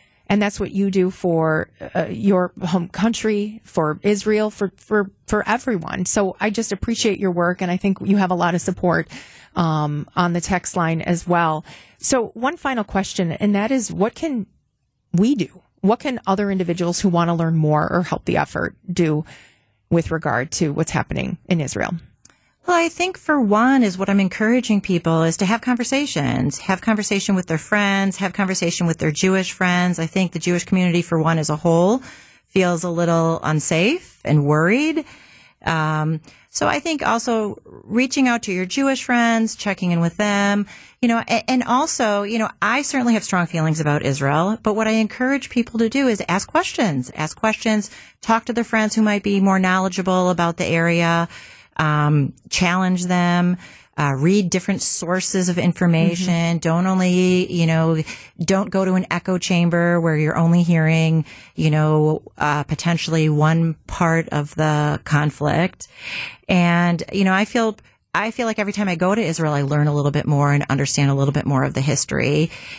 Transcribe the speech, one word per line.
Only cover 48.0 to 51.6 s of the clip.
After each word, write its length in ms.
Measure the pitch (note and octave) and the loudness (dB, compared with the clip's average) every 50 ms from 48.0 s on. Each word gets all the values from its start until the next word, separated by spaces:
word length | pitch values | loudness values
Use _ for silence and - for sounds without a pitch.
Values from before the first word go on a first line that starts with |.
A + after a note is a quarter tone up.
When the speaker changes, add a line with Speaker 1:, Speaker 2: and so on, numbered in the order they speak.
| - - _ _ | -20 -20 _ _
Speaker 2:
talk 240 | - - A3+ A3+ - | -2 0 0 0 0
to 80 | - A3+ | -2 -4
their 100 | A#3+ A3+ | -4 -2
friends 320 | - - A3 G#3+ G#3+ - | 0 0 0 0 0 2
who 60 | A3 | 2
might 220 | A3 G#3+ G#3 G3+ - | 2 2 2 2 0
be 160 | G#3 G3+ G3 | 0 2 4
more 200 | F#3+ G3 F#3+ F#3+ | 4 4 4 4
knowledgeable 720 | F#3 F#3 F#3 F#3+ F#3 F#3+ F3+ G3 F3+ F#3 F#3 F#3 F3+ F3+ | 2 2 2 2 0 -2 -2 -4 -2 0 2 2 2 2
about 280 | F3+ E3+ E3+ E3+ E3 - | 2 2 0 0 -2 -2
the 80 | - | -2
area, 600 | F2+ E3 E3 E3 E3+ E3+ E3+ E3+ E3 E3+ E3+ E3+ - - - - - - - | 0 0 2 2 2 2 2 2 2 2 0 0 -2 -6 -12 -20 -20 -20 -20